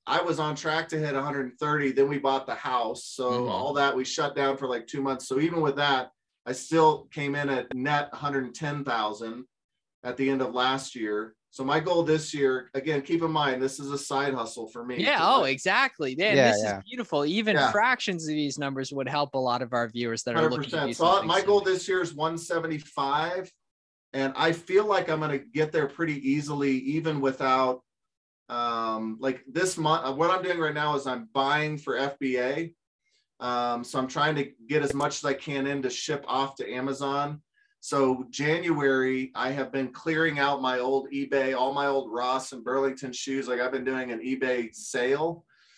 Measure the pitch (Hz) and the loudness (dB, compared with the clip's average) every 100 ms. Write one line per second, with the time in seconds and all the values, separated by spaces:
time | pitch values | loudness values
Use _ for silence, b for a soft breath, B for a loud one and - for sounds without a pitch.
0 | - 151 170 156 151 143 160 160 160 160 | -2 0 0 0 -2 -2 -2 -2 -2 -2
1 | 151 139 143 139 127 123 131 151 139 131 | -2 -2 -2 -4 -6 -4 0 2 2 4
2 | 139 143 135 135 135 113 135 127 113 - | 4 4 2 0 -2 -6 -2 0 0 -4
3 | - - 127 123 123 - 143 143 139 131 | -10 -4 -2 0 0 -2 0 2 2 2
4 | 131 - 143 143 139 135 135 120 - 143 | -2 -2 -2 0 0 0 -2 -4 -6 -4
5 | 135 127 - 135 160 170 151 143 143 135 | -2 -4 -2 0 2 2 0 2 2 2
6 | 127 _ _ _ - 131 - 160 156 147 | -2 _ _ _ -8 -8 0 6 6 6
7 | - 156 143 147 143 131 123 127 139 147 | -4 -6 -4 -2 0 -2 -2 -4 0 0
8 | 143 - 143 139 123 - 151 147 135 117 | 0 -6 -4 -2 -4 -6 -6 -6 -4 -2
9 | 107 104 113 120 127 _ _ _ _ _ | -2 -4 -10 -10 -16 _ _ _ _ _
10 | 123 127 135 135 127 123 127 135 - 127 | -8 -2 0 0 0 0 0 0 -4 -6
11 | 110 104 113 _ _ - 135 156 156 170 | -4 -4 -6 _ _ -8 0 0 2 2
12 | 156 156 156 147 135 131 123 135 143 147 | 4 2 0 2 2 2 -2 -6 -2 -2
13 | 139 165 165 156 143 127 131 139 139 139 | 0 0 0 0 0 0 -2 -4 -6 -6
14 | - 139 143 127 113 120 110 120 120 123 | -4 -2 0 -2 -6 -8 -12 -12 -8 -2
15 | - 294 170 262 143 135 185 214 262 - | 2 4 6 6 4 0 2 2 2 0
16 | 139 131 208 143 123 107 107 98 101 247 | -4 0 4 8 8 6 2 -2 -6 -10
17 | 220 151 147 196 220 170 127 208 240 247 | -2 0 0 0 2 4 4 4 2 2
18 | - 180 156 151 147 135 139 135 131 139 | -2 -4 -2 -2 -2 -2 -4 -4 -6 -4
19 | 127 147 143 135 127 120 123 120 117 117 | -2 -2 0 0 0 0 0 -2 -2 -2
20 | 120 113 - 117 156 - 139 160 135 117 | -4 -2 -2 2 2 0 -2 -2 -2 2
21 | 165 196 160 185 190 202 190 185 190 185 | 4 4 4 2 4 4 4 0 0 -2
22 | 165 147 160 165 - 170 160 151 - - | -2 -2 -2 -2 -4 -4 -2 -6 -8 -4
23 | 139 143 165 180 190 _ _ _ _ _ | 0 0 0 -4 -8 _ _ _ _ _
24 | _ 135 135 131 160 165 - 190 214 196 | _ -2 -2 2 2 0 2 4 4 2
25 | - 156 151 139 - 143 151 160 143 - | 2 0 0 -2 -4 -2 0 2 0 0
26 | 160 143 135 143 143 143 139 131 131 156 | -2 0 2 0 0 0 0 0 0 -2
27 | 156 147 135 131 135 131 131 127 _ _ | 0 0 0 0 2 4 4 0 _ _
28 | _ _ _ _ - 120 120 117 113 110 | _ _ _ _ -8 -4 -2 -2 -2 -2
29 | 110 110 135 131 - 139 185 175 156 160 | -4 -2 -4 -4 -4 -2 0 2 2 2
30 | 131 135 170 185 180 170 156 147 151 143 | 2 0 2 2 0 0 0 0 0 -2
31 | 131 123 110 139 139 151 151 147 143 123 | -2 -6 -4 0 2 2 0 -4 -4 -2
32 | 139 - 135 127 127 151 170 - _ _ | -2 -2 -2 0 0 -2 -6 -10 _ _
33 | _ _ _ - 123 123 120 120 123 139 | _ _ _ -10 -4 -2 0 -2 -4 -4
34 | 127 156 151 151 135 - 113 143 139 139 | -2 0 0 0 -4 -6 0 2 2 0
35 | 147 - 143 139 - 139 139 139 127 - | -2 0 -2 -2 -4 -4 -2 -2 -2 -4
36 | - 143 - 127 135 - 107 127 135 131 | -4 -6 -2 -2 -2 -4 -8 -4 -4 -4
37 | 139 143 147 151 _ _ _ _ - 143 | -2 -2 -2 -6 _ _ _ _ -2 2
38 | 131 127 123 - 151 165 170 151 139 131 | 4 2 -4 -2 0 2 2 2 4 4
39 | 131 131 131 - 127 139 131 135 127 - | 2 0 -4 -4 -2 -2 -2 -2 -4 -4
40 | 165 160 165 147 139 139 131 127 127 135 | -2 2 2 2 2 2 0 0 2 0
41 | 135 139 135 139 135 127 131 143 143 135 | 0 -6 0 2 2 2 0 0 2 0
42 | 113 117 127 131 131 127 113 135 135 131 | -2 -2 0 0 -4 -8 -2 0 0 -2
43 | 131 123 - 135 131 123 123 131 131 131 | -8 -8 -4 -4 -2 -2 0 -2 -2 -4
44 | 123 113 123 131 131 123 117 - - 135 | -4 -6 -4 -2 0 0 -4 -8 -6 -2
45 | 131 139 165 165 _ b b | 2 2 0 -4 _ b b